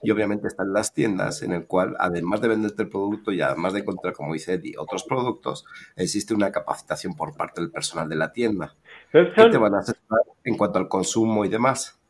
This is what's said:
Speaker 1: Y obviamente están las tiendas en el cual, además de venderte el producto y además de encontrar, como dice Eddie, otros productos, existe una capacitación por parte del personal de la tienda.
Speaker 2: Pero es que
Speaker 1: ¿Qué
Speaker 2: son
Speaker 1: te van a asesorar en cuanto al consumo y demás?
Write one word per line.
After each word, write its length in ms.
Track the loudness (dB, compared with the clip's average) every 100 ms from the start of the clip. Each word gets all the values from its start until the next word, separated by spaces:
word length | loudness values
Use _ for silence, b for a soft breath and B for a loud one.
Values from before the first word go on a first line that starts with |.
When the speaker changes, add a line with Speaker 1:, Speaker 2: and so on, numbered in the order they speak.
Speaker 1:
Y 80 | 2
obviamente 360 | 2 2 -2 -4
están 240 | -6 -2
las 220 | 0 -2
tiendas 480 | -2 0 0 -4 -4
en 100 | -4
el 140 | -6 -2
cual, 300 | 0 0 0
además 420 | -2 -2 -2 0
de 60 | 0
venderte 360 | 0 0 -2
el 60 | -6
producto 420 | -2 -4 -4 -4
y 100 | -2
además 320 | 0 0 -2
de 60 | -2
encontrar, 340 | -4 -6 -6
como 200 | -6 -6
dice 200 | -6 -4
Eddie, 220 | -6 -6 -12
otros 260 | -8 -8
productos, 640 | -4 -2 -2 -4 -8 -10 B B B -6
existe 400 | -4 -4 -2 0
una 160 | 0
capacitación 640 | -2 -4 -8 -6 -8 -8 -8
por 200 | -10 -8
parte 240 | -8 -6
del 120 | -8
personal 360 | -6 -8 -6 -6
de 80 | -2
la 140 | -4
tienda. 440 | -2 -2 -2 -8 _ B B B
Speaker 2:
Pero 120 | 4 6
es 40 |
que 40 | 8
Speaker 1:
¿Qué 60 |
Speaker 2:
son 100 | 8
Speaker 1:
te 60 | 8
van 160 | 4
a 60 | 2
asesorar 420 | -2 -8 _ 2 2 -4
en 140 | -4 0
cuanto 200 | 2 2
al 100 | 0
consumo 560 | 0 0 2 2 2
y 60 | 0
demás? 500 | 2 2 0 -6 _